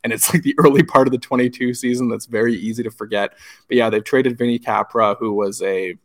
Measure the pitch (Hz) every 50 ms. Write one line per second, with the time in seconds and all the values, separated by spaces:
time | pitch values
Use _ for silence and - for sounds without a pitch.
0 | - 117 110 110 - - - 165 - 143 - - 143 143 139 139 135 - - 139
1 | 131 131 127 123 - - 131 123 123 123 123 - 123 123 123 - - 123 123 123
2 | 127 117 107 110 - _ 117 107 113 120 117 87 98 110 110 120 113 110 - -
3 | 104 107 107 101 101 - _ _ - - - _ _ _ - 123 117 110 107 107
4 | 107 - - 131 131 127 120 113 120 120 120 120 - - 107 104 104 - - 117
5 | 110 104 101 - 117 107 104 104 104 98 98 - 95 98 95 95 95 92 87 _